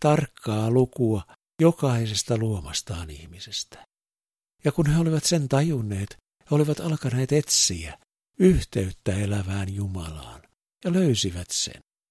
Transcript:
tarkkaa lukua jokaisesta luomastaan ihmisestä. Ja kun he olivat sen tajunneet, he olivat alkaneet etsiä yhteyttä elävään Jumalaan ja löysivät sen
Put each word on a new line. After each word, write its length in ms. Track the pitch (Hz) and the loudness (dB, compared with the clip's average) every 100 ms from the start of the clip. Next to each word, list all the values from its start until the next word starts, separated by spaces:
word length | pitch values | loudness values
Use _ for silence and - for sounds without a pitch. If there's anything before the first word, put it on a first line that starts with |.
tarkkaa 680 | 147 151 143 - - 107 110 | 2 2 0 -6 -4 -2 2
lukua 520 | 127 123 - 120 104 - - _ - | 4 2 0 0 0 -4 -18 _ 2
jokaisesta 760 | 160 165 143 117 113 104 - 117 | 2 4 0 0 -2 -4 -2 -2
luomastaan 760 | 113 101 76 78 - 85 80 | 0 -4 -6 -10 -8 -10 -10
ihmisestä. 760 | 73 80 92 - - - - - _ _ _ _ _ _ _ | -14 -18 -18 -12 -10 -10 -16 -20 _ _ _ _ _ _ _
Ja 80 | 147 | -2
kun 140 | - 147 | 0 2
he 120 | 160 | 4
olivat 260 | 165 156 | 2 2
sen 240 | - 170 135 | 2 0 2
tajunneet, 680 | 135 165 143 107 98 101 - _ _ | 2 2 0 -2 -4 -6 -10 _ _
he 140 | _ | _
olivat 260 | 147 151 147 | 2 2 0
alkaneet 520 | 165 156 131 123 131 | -2 -2 -2 -2 2
etsiä 640 | 151 - - - 87 80 - _ _ _ - | 0 2 2 2 -2 -8 -14 _ _ _ 4
yhteyttä 760 | 185 156 - - 95 - - | 6 6 2 -4 -4 -4 -4
elävään 640 | 95 101 101 95 98 95 | -2 0 -2 -2 -4 -4
Jumalaan 680 | 98 98 92 80 78 69 - _ _ _ _ | -4 -6 -6 -10 -12 -16 -20 _ _ _ _
ja 80 | 180 | -2
löysivät 560 | 180 170 110 98 87 - | 2 2 2 0 -4 -6
sen 300 | - - - _ _ _ | -6 -6 -8 _ _ _